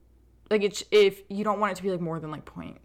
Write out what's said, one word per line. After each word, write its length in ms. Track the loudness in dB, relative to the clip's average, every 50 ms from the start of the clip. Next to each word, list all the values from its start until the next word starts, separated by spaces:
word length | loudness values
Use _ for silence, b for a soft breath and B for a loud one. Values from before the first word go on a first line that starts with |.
| _ _ _ _ _ _ _ _ _ 0
like, 120 | 0 2 2
it's, 220 | 0 -2 -4 -4 2
if 320 | 6 6 6 6 4 0 -8 -10
you 140 | -6 -4 -2
don't 140 | -2 0 0
want 120 | 0 -2 -2
it 40 |
to 60 | -2 -2
be, 80 | -2
like, 100 | -2 -2 -2
more 180 | -4 -4 -6
than, 100 | -6 -8
like, 140 | -10 -12 -14
point 340 | -14 -16 -14 -14 -14 -16 -18 -20